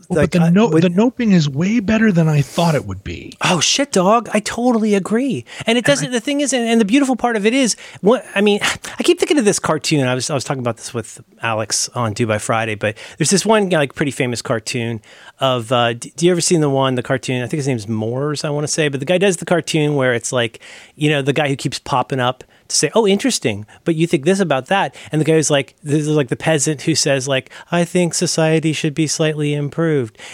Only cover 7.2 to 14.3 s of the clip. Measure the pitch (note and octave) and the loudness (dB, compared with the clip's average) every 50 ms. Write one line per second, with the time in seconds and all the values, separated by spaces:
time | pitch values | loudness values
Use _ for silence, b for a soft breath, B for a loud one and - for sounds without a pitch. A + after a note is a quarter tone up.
7.2 | - A#3+ A3+ G#3+ G3 A3+ B3 C#4 C4 G#3 - B B B B B - G#3 B3+ G#3 | 0 -2 0 2 0 2 2 2 2 0 -2 B B B B B 2 2 2 2
8.2 | - - - G3+ G#3 G#3 G3+ G3+ - - - - - - - - A#3 - F4 - | 0 -4 0 2 2 2 2 2 0 -4 -6 -6 -10 -16 -8 -2 2 2 2 2
9.2 | F#4+ - E4+ D4 G#3+ G3+ E3 - - - D#3 D3 - - D#3 C#3+ C3 B2+ B2+ B2+ | 2 0 2 2 2 2 0 0 0 -2 -2 -2 -2 0 0 0 2 0 0 -2
10.2 | - - D#3 C3 - - C#3+ C3 A#2+ A#2+ A2+ - - - - A#2 G#2+ - - - | -2 -4 -4 -4 -4 -4 -6 -4 -2 -4 -4 -6 -10 -8 -8 -8 -8 -8 -16 -20
11.2 | - _ _ - - A#2 A2 A2 A2 - - - - - - B2 A#2+ A2 G2+ - | -20 _ _ -8 -4 -4 -2 -2 -4 -4 -4 -4 -4 -4 -4 -4 -2 -2 -2 -2
12.2 | A#2+ A2 G#2+ G#2 - - A#2 A2 A2+ A2 G#2+ G2+ G#2+ G#2 G#2+ B B B B B | 0 0 0 -2 0 -2 -2 0 0 -2 -4 -4 -4 -4 -4 B B B B B
13.2 | D#3 - G3+ F#3 - G#3 A3+ G#3+ G3+ F3+ F3+ D#3 C#3+ C3 - - D#3+ C#3 - - | 0 0 0 0 2 2 2 2 2 2 2 0 0 -2 -2 -4 -4 -4 -2 -2
14.2 | C3+ A#2+ | -4 -4